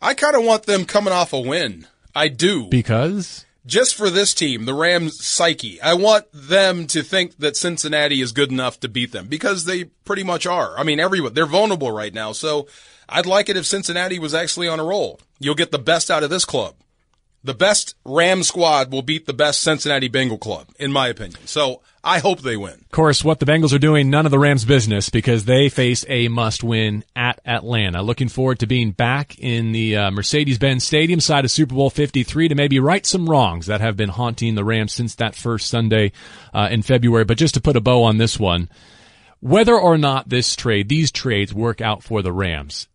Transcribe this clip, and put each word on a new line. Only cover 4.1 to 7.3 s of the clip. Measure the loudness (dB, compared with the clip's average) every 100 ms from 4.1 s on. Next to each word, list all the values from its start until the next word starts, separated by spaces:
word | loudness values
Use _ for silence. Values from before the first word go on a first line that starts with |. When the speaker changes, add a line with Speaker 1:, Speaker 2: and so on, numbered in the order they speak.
| 0 0
Speaker 1:
team, | 0 -2 -4 -4
the |
Rams' | -2 0 0 -2 -6 -4
psyche. | 0 0 0 -8 -4
I | 0 2
want | 4 4 0
them | -14 0 2 2 0 -4
to | -4
think | -2 -2 -2